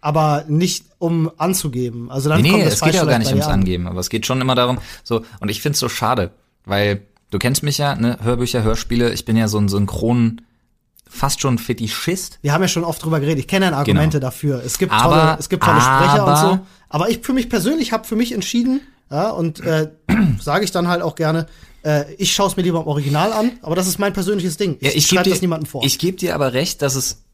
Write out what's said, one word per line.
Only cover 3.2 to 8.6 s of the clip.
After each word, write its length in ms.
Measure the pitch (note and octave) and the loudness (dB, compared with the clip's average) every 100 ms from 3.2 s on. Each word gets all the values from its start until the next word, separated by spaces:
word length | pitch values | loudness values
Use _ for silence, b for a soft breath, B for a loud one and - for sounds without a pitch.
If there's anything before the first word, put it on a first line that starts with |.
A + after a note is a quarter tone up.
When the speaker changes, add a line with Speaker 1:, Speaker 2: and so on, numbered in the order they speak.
Speaker 1:
vielleicht 0 | |
Speaker 2:
nicht 80 | G#2+ | 2
Speaker 1:
bei 40 | G#2 | 2
Speaker 2:
ums 100 | F#2+ | 2
Speaker 1:
dir 60 | |
an. 80 | G2 | 2
Speaker 2:
Angeben, 260 | F#2 F2+ F2 | 2 0 -4
aber 120 | F2+ | -4
es 80 | F2+ | -4
geht 160 | A2+ - | -4 -2
schon 140 | C3 | -2
immer 140 | C3 | 0
darum, 240 | B2+ B2 B2+ B B | 2 2 0 B B
so, 200 | - A#2 A2 G#2 | -4 -4 -4 -10
und 80 | G#2+ | -6
ich 140 | G2+ | -4
find's 160 | D3+ C#3+ | -2 -2
so 100 | B2 | -4
schade, 440 | - A2+ A#2 F2+ _ _ _ | -2 0 0 -2 _ _ _
weil 380 | - G2 G#2 G2+ - _ _ | -4 0 0 -2 -6 _ _
du 80 | G2+ | -4
kennst 240 | B2 C3+ | -2 -2
mich 160 | D3 C#3+ | -2 -2
ja, 160 | C#3+ | -2
ne, 240 | C#3 A#2 B2 | 0 -2 -2
Hörbücher, 400 | A2 A#2+ A#2+ B2+ | -2 -2 0 0